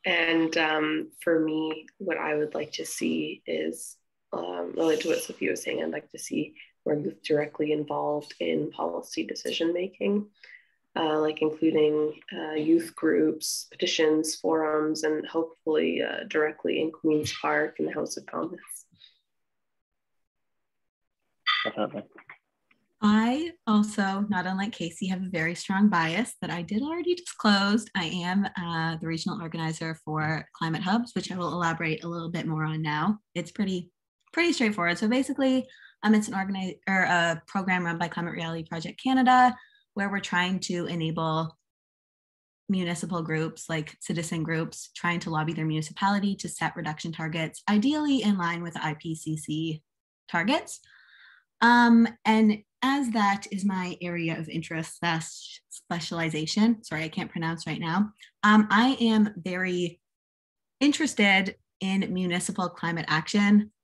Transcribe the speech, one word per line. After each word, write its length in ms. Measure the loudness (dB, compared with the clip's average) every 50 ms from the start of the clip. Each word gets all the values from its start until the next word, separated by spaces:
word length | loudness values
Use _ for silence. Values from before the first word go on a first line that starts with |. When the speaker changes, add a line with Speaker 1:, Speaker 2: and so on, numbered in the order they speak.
| 0
Speaker 1:
And, 500 | 0 0 2 2 2 2 2 2 2 0
um, 520 | 0 0 2 2 0 0 0 -2 -2 -4 -8 -14 -4
for 180 | 0 2 2 2
me, 480 | 2 0 -2 -2 -2 -4 -6 -8 -12 -20 _
what 200 | _ -6 -4 -4
I 180 | -2 -2 -2 -2
would 180 | -2 -2 -4 -4
like 200 | -8 -8 -8 -8
to 120 | -10 -10
see 560 | -8 -8 -4 -2 -2 -2 -2 -4 -6 -8 -12 _
is, 480 | -6 -4 -4 -4 -4 -6 -8 -12 -16 -18 _ _ _ _ _ _ _
um, 420 | -8 -8 -6 -6 -6 -6 -6 -6 -2
related 260 | 0 2 2 2 2 2
to 40 |
what 160 | 0 0 0 -2
Sophia 280 | -8 -6 -4 -2 -2
was 120 | -2 -2 -4
saying, 180 | -6 -4 -2
I'd 80 | -4 -4
like 220 | -4 -6 -8 _
to 80 | -16 -16
see 340 | -10 -6 -4 -4 -4 -6 -10 -20 -20 _ _ _ _
more 100 | -2 0
youth 280 | 0 -2 -6 -8 _ -2
directly 480 | 0 0 0 0 -2 -4 -4 -2 0
involved 640 | 0 -2 -2 -4 -4 -2 -2 -2 -2 -4 -6 -8 -8 _
in 300 | -2 -2 0 -2 -2 -4
policy 560 | -4 -6 -6 -4 -4 -6 -8 -6 -6 -6 -6
decision 480 | -6 -8 -8 -6 -6 -2 0 0 0 0
making, 540 | -2 -4 -6 -6 _ -2 0 0 0 -2 -4 _ _ -20 -20 -20 -20 _ _ _ _ _ _ _
uh, 240 | -2 0 0 2 2
like 240 | 0 0 0 0 -2
including, 760 | -2 0 2 2 2 4 6 4 4 4 2 0 0 -2 -8 -14 -12 -10
uh, 200 | -8 -6 -4 -4
youth 420 | -2 4 4 4 4 4 -2 -8
groups, 720 | -2 2 2 4 4 4 2 0 -2 -6 -6 -6 -6 -10 _
petitions, 680 | -6 -4 -2 -2 2 2 4 4 4 2 2 -2 -4
forums, 680 | -4 -2 0 2 2 2 0 0 0 0 0 -2 0 0
and 240 | -2 -2 -2 -4
hopefully, 720 | -4 -4 -4 -4 -4 -8 _ _ 0 0 2 2 0 0 -2
uh, 220 | -2 -2 -4 -6 -8
directly 540 | -4 0 0 0 0 -2 -4 -4 -2 0 0
in 100 | -2 -2
Queen's 400 | -4 -2 0 0 2 2 0 -4 -6 -4
Park 360 | -2 0 0 0 0 -2 -4
and 100 | -6 -6
the 60 | -4 -4
House 240 | -6 -6 -6 -8
of 80 | -12 -12
Commons. 360 | -8 -6 -6 -6 -6 -8 -14 -16 -20 -20 -20 -20 _ _ _ -20 _ _ _ _ _ _ _ _ _ _ _ _ _ _ _ _ _ _ _ _ _ _ _ _ _ _ _ _ _ _ _ _ _ _ _ _ _ _ _ _ _ _ _ _ _ _ _ _ 0 0 0 0
Speaker 2:
Definitely. 400 | -4 -4 -4 -6 -4 -6 -10 -12 _ _ -20 -20 -20 -20 _ _ _ _ _ _ _ _ _ _ _ _ _
Speaker 3:
I 520 | 2 4 4 4 4 2 0 -2 -4 -6 -8 _ _
also, 580 | 2 2 4 2 2 0 -2 -2 0 0 -2 -2
not 200 | -2 -2 -2 -2
unlike 240 | -2 -2 -2 -4 -6
Casey, 340 | -4 -6 -8 -8 -6 -6 -4
have 140 | -4 -4 -4
a 80 | -4 -4
very 240 | -2 -2 -2 -2 -2
strong 340 | -4 -4 -2 2 4 4
bias 460 | 6 6 4 2 2 0 -2 -2 -4 -6 _
that 80 | -8 -6
I 140 | -6 -6 -6
did 180 | -4 -4 -2
already 320 | -2 -2 -4 -2 0 -2 -2
disclose. 720 | -2 -4 -16 -14 0 4 4 4 4 4 2 2 0 0 -2 _
I 100 | -4 -4
am, 420 | -2 -4 -4 -2 0 0 0 0 -2 -4 -6
uh, 380 | -6 -4 -2 -2 -2 -2 -4
the 80 | -4 -4
regional 340 | -6 -6 -4 -4 -4 -6 -6
organizer 600 | -8 -8 -6 -4 -4 -4 -4 -4 -6 -8 -8 -8 _
for 460 | -4 -2 -2 0 0 -2 -4 -6 _ _
Climate 280 | -6 -4 -4 -2 -2
Hubs, 320 | 0 0 0 0 0 -2 -6
which 180 | -6 -6 -4
I 60 | -6
will 160 | -4 -4 -4 -2
elaborate 500 | 0 0 0 0 0 -2 -2 -2 -4 -4
a 40 |
little 240 | -8 -8 -6 -6 -6
bit 160 | -6 -6 -4
more 160 | -4 -2 -2 -2
on 180 | -2 -2 -2
now. 380 | -2 -2 -2 0 0 0 -2 -2 _ _ _
It's 160 | -10 -10 -8
pretty, 400 | _ -4 -2 -2 -2 -6 -6 -10 _ _ _ _ _ _ _ _ -2
pretty 180 | 0 2 2
straightforward. 460 | 2 2 2 0 2 0 0 0 0
So 100 | 2 0
basically, 600 | 2 2 2 0 0 0 0 2 2 2 2 0 -4 -16 -20 -20 -20 _ _
um, 140 | 4 6 6
it's 120 | 6 4
an 60 | 0 -4
organi-, 460 | -4 -2 -2 -4 -4 -4 -6 -8 _ _
or 160 | 0 2 2 4
a 400 | 4 4 4 4 2 0 -2 _
program 400 | -6 -6 -4 0 0 0 0 0
run 140 | -2 -2 -2
by 80 | -4
Climate 260 | -4 -2 -4 -4 -4 -6
Reality 340 | -6 -6 -6 -6 -8 -8
Project 320 | -8 -8 -8 -8 -10 -12 -6 -2
Canada, 520 | 2 4 4 6 8 8 8 8 6 4 0 -16 _ _ _ _ _ _
where 180 | -4 -2 -2
we're 80 | -2 -4
trying 400 | -4 0 0 0 2 2 0 -2
to 260 | -2 -2 -2 -2 -2
enable 720 | -4 -4 -2 -2 -2 -2 -2 -2 0 0 0 -2 -4 -8 _ _ _ _ _ _ _ _ _ _ _ _ _ _ _ _ _ _ _ _ _ _ -2
municipal 540 | 0 0 0 -2 -2 -4 -4 -4 -4 -4 -2
groups, 440 | -2 -2 -2 -2 -2 -4 -10 -8
like 280 | -6 -4 -4 -4 -8 -12 _
citizen 440 | -8 -4 -4 -4 -2 -4 -4 -4 -2
groups, 480 | 0 0 -2 -2 -4 -6 -14 -16 -16 _
trying 240 | -4 -2 -2 -2 -2
to 120 | -4 -2
lobby 220 | -2 -2 -2 -2 -2
their 120 | -2 -2
municipality 680 | -2 -2 -2 -4 -6 -6 -2 0 0 0 2 0 -2 -4
to 120 | -4 -8
set 280 | -10 -6 -4 -4 -4 -4
reduction 360 | -4 -6 -6 -6 -6 -8 -10
targets, 520 | -8 -6 -6 -6 -4 -4 -4 -6 -8 -6 _
ideally 540 | 2 2 4 4 2 2 2 2 2 0 2
in 160 | 2 2 0
line 240 | 2 0 -2 -4 -4
with 160 | -8 -8 -8
I 160 | -6 -6 -6 -6
P 220 | -6 -6 -8 -8
C 220 | -6 -4 -6 -6
C 460 | -6 -4 -6 -4 -4 -2 -4 -6 -8 _ _ _ _ _ _ _ _ _ -4
targets. 520 | -4 -2 0 2 0 0 -2 -6 -18 -18 _ _ _ _ _ _ -20 -20 -20 -20 -20 _ _ _ _ _
Um, 460 | 6 8 8 8 8 10 10 8 8 6 2 _ _
and 340 | 4 6 6 6 6 4 2 -4 _ _ _ 2
as 260 | 2 4 4 2 0
that 380 | 2 2 4 4 2 0 -4 -8
is 140 | -6 0 0
my 320 | 0 0 0 -4 -4 -6 -6
area 400 | -6 -4 -4 -2 -2 -2 -2 -4
of 80 | -6 -6
interest, 500 | -6 -6 -6 -4 -6 -6 -6 -8 -8 -4
slash 640 | -2 0 0 -2 -4 -6 -14 -16 -16 -16 -18 -20 _ _
specialization, 1120 | -20 -20 _ _ -6 -6 -4 -6 -4 -2 -2 -2 -2 -4 -4 -2 2 4 4 4 4 0 -2
sorry, 200 | -8 -6 -6 -6
I 60 | -6
can't 220 | -6 -8 -8 -6
pronounce 340 | -6 -4 -4 -4 -4 -4 -6
right 140 | -6 -6 -4
now, 320 | -4 -2 0 0 0 0 -4 _ -20 -20 _ _ 4
um, 240 | 8 8 8 8 8
I 280 | 6 6 6 4 4 4
am 320 | 2 4 6 6 4 4 2
very 640 | -6 -6 -4 -2 -2 -2 0 0 0 -2 -4 -6 _ _ _ _ _ _ _ _ _ _ _ _ _ _ _ _ _
interested 760 | 4 4 4 4 0 0 2 4 4 6 6 4 2 0 -6 _ _ _ _ _
in 340 | -2 0 0 0 0 0 -2
municipal 560 | -2 0 0 0 -2 -2 -4 -4 -2 -4 -4
climate 360 | -4 -4 -4 -4 -4 -4 -2
action. 640 | 0 -2 -2 -2 0 2 4 6 8 8 6 6 4 _ _